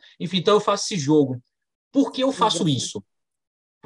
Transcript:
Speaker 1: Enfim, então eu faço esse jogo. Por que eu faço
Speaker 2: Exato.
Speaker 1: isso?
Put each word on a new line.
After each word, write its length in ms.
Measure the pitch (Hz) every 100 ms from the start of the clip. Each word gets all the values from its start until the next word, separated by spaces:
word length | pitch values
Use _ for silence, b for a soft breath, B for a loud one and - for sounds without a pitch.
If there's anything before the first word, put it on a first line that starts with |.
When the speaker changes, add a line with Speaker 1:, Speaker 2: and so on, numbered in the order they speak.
| b -
Speaker 1:
Enfim, 200 | 175 185
então 160 | 208
eu 60 | 208
faço 240 | 208 202
esse 160 | - 202
jogo. 400 | 135 151 135 123 - _ _ _ _
Por 180 | 277 -
que 120 | -
eu 100 | 262
faço 260 | 269 240 170
Speaker 2:
Exato. 100 | 170
Speaker 1:
isso? 360 | 123 - - - _ _ _ _ _ _ _